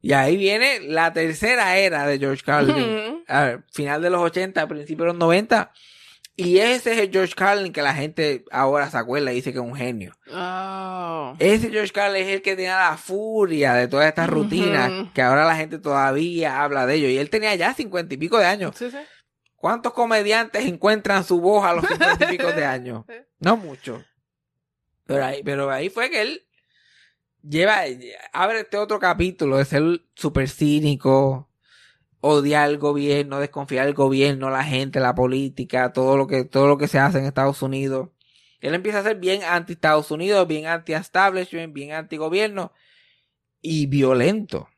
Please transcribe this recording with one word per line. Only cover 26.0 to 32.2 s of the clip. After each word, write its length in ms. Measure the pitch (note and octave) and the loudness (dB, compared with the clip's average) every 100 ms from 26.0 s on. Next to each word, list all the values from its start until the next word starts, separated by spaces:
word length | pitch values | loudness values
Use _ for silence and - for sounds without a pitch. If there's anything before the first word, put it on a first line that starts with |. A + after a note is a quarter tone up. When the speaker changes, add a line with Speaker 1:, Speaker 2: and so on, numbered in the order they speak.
| C4 | -2
Speaker 1:
que 120 | E4+ | -2
él 220 | A3+ D#4 _ _ _ _ _ _ _ _ _ _ | -4 -6 _ _ _ _ _ _ _ _ _ _
lleva, 400 | D3 D3+ F#3+ G#3 D#3+ B2 B2 G2+ - | -6 0 2 2 0 -8 -14 -20 -10
abre 300 | D#3 F#3+ A3+ | -2 -2 -2
este 160 | G#3+ G3+ | -4 -4
otro 200 | G#3 G#3 | -2 0
capítulo 580 | F#3 E3 F3+ F3+ D3 C3+ | 0 2 -2 0 0 2
de 80 | C3+ | 2
ser 180 | C#3+ D#3+ E3+ _ - | 0 0 -2 _ -6
súper 320 | D3+ C#3 C3+ | -2 -2 -2
cínico, 1000 | - D3 D3 D3+ C#3 C3 C3+ C3+ C3+ - _ _ _ _ _ _ _ | 0 2 4 2 0 4 4 4 -2 -10 _ _ _ _ _ _ _